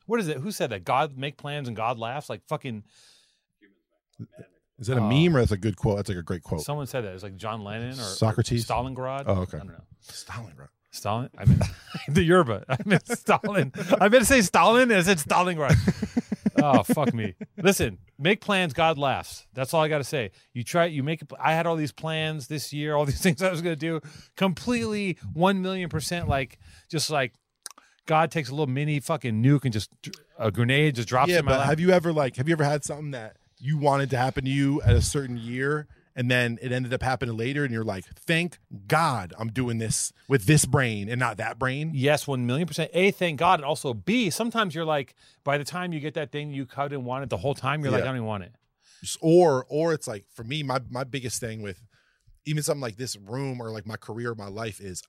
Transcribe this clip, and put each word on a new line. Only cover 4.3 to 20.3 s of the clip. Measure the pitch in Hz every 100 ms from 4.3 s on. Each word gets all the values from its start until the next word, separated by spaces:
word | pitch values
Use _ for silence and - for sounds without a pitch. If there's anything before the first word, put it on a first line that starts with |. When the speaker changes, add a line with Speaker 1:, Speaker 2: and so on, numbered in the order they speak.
| - - _ _ _
Speaker 2:
Is | 98
that | 127
a |
Speaker 1:
Uh, | 104
Speaker 2:
meme | 131 175 147
or |
that's | 113
a | 101
good | 107 98
quote? | 110 101
That's, | 101
like, | 90
a |
great | 82 90
quote. | - 82
Speaker 1:
someone | 76 147 135
said | 135
that. | 107
It's | 92
like | 101 95
John | 107 110
Lennon | 101 110 120
or |
Speaker 2:
Socrates? | 131 110 95 110 110 117 117 117
Speaker 1:
Stalingrad. | 113 127 127 131 135 135
Speaker 2:
Oh, | 95
okay. | 92 78
Speaker 1:
I |
don't | 90
know. | 82 - - -
Speaker 2:
Stalingrad. | - - - 113 71 69 _ _
Speaker 1:
Stalin. | - 104 110 127 -
I | 101
meant | - 98 - -
<laughs> | - -
the | 151
yerba. | 165 180 139 101 -
I | 131
meant | 202 190 -
Stalin. | 240 - 170 214 202 135 - 165 -
I | 196
meant | 247
to | 220
say | 269
Stalin, | 185 202 175 233 254
and | 214
I |
said | 190 185
Stalingrad. | 143 208 180 170 139
Speaker 2:
<laughs> | - - - - - - - - -
Speaker 1:
Oh, | 147 123
fuck | 101 - 139
me. | 117 104 90 - -
Listen, | 180 196 - 90 - -
make | 143 214
plans, | - 196 180
God | 127 160 151
laughs. | 143 107 82 - -
That's | - 131
all | 165
I | 156
gotta | 151
say. | 135 151 104